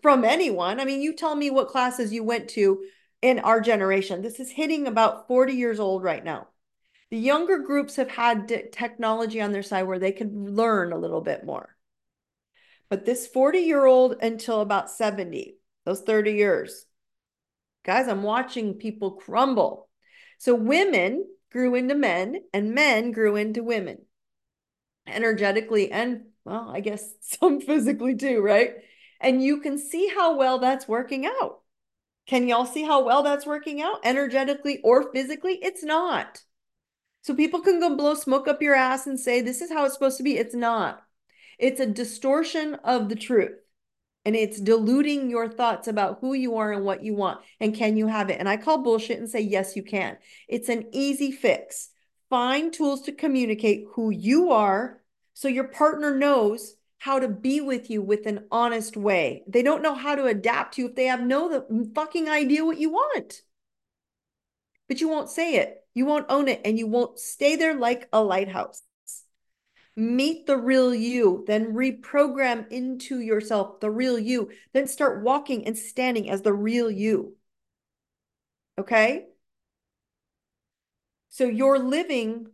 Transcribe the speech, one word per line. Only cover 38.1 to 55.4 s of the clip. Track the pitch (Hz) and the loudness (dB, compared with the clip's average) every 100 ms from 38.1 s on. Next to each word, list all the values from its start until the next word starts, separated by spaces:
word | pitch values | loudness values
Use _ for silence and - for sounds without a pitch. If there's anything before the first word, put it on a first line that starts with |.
smoke | 302 277 269 277 | 0 0 0 0
up | 285 | 0
your | 294 | 4
ass | 277 262 269 277 | 4 4 0 -4
and | 262 | -6
say, | - 247 | 0 0
"This | 240 254 | 0 -6
is | 339 | -6
how | 311 | -2
it's | 277 | -2
supposed | 269 269 262 | 0 -2 0
to | |
be." | 269 269 | -2 0
It's | 233 | -2
not. | 240 233 226 165 - _ _ _ _ - _ | -2 0 0 -2 -6 _ _ _ _ -20 _
It's | 247 262 | -2 0
a | 254 | -2
distortion | 202 220 - 269 285 320 330 302 285 | -2 -6 -4 0 0 0 -4 -6 -6
of | - 254 208 | -2 0 -2
the | 220 | -6
truth. | - 233 - - _ _ _ _ _ _ 214 | 0 2 2 -4 _ _ _ _ _ _ -2
And | 220 | 0
it's | 214 214 | 0 -2
diluting | 196 226 214 262 294 285 262 | 2 4 4 2 2 0 -2
your | 233 226 | -4 -4
thoughts | 226 240 202 - | 0 0 0 -4
about | 214 196 - | -2 -2 -2
who | 254 | -4
you | 269 254 226 | -2 -2 -2
are | 214 | -2
and | 202 | -2
what | 196 190 | -2 -2
you | 214 | -4
want. | 202 185 - - _ | -2 -2 -4 -12 _
And | 220 | -2
can | 214 220 214 | 0 0 2
you | 220 | 2
have | 220 196 | 0 -2
it? | 175 | -2
And | 196 | -2
I | 214 | -2
call | 220 311 | 0 0
bullshit | 262 226 220 226 | 2 0 0 -6
and | 220 | -4
say, | 226 | -4
"Yes, | 214 190 190 214 | -2 -2 -2 -8
you | |
can." | - 202 151 92 _ - - | -6 -6 -6 -10 _ -20 -8
It's | 233 233 | -6 -2
an | 233 220 | -4 -4
easy | 269 277 277 277 | -4 -2 -2 -4
fix. | 269 226 - - - - _ _ _ _ | -2 0 0 -2 -16 -16 _ _ _ _
Find | 254 247 277 330 | -2 0 0 -2
tools | 320 285 269 | -2 -2 -2
to | 269 | -8
communicate | 294 311 262 240 214 220 208 - | -6 -2 0 0 0 0 0 -2
who | - 220 | -4 -4
you | 180 190 285 359 | -2 2 4 4
are | 233 208 196 247 - _ _ _ | 4 4 2 -2 -10 _ _ _
so | - | -8